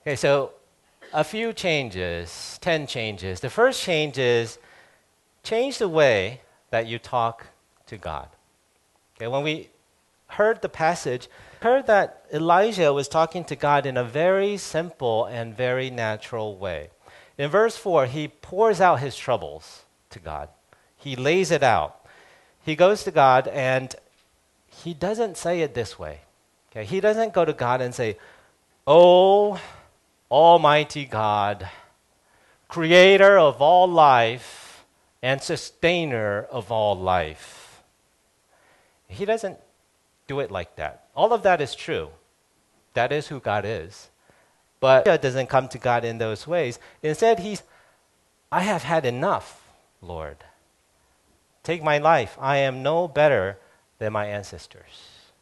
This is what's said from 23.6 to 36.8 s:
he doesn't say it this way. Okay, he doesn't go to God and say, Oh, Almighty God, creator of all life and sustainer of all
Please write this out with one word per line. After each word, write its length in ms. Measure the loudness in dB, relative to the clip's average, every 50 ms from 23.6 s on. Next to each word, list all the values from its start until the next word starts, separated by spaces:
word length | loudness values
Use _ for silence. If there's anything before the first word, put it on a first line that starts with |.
| -2 0 -2 -2 -4 -6 -16 -20 _ _ _ _ _ _ _ _ _ _ _ _ _
he 260 | _ _ -16 -14 -14 -10
doesn't 440 | -6 -6 -6 -4 -4 -6 -6 -6
say 240 | -8 -6 -4 -2 -2
it 120 | -4 -4 -4
this 240 | -8 -8 -8 -10
way. 220 | -14 -14 -14 -14 -16 _ _ _ _ _ _ _ _ _ _
Okay, 140 | _ -14 -10
he 140 | -6 -6 0
doesn't 340 | 0 0 0 0 -2 -2 0
go 100 | 0 0
to 100 | 0 -2
God 280 | -4 -2 -2 -2 -2
and 120 | -2 -6 -6
say, 240 | -6 -6 -6 -6 -8 -16 -20 -20 _ _ _ _ _ _ _ _ _ _
Oh, 720 | 6 8 8 10 10 8 6 6 6 4 2 2 0 -4 -8 -14 -18 -20 -20 -20 _ _ _ _ _ _ _ _ _
Almighty 720 | 4 6 8 8 8 8 6 4 4 4 0 -2 -8 -12 -10
God, 640 | -6 -4 -2 0 0 0 0 0 -2 -4 -6 -12 -18 -18 -20 -20 _ _ _ _ _ _ _ _ _ _ _ _ _ _ _ _
creator 720 | _ -6 -4 2 6 8 10 10 10 10 10 8 8 10
of 240 | 8 6 6 4 4
all 260 | 4 4 6 6 4
life 960 | 4 6 6 8 8 8 6 4 2 -2 -6 -12 -18 -20 -20 -20 -20 -20 -20 _ _ _ _ _ _ _ _
and 200 | -4 -4 -4 -4
sustainer 1080 | -4 -8 -8 -8 -8 -16 _ _ -2 0 0 0 -2 -4 -4 -4 -4 -4 -4 -6 -8 -8
of 200 | -12 -12 -8 -4
all 240 | -4 -2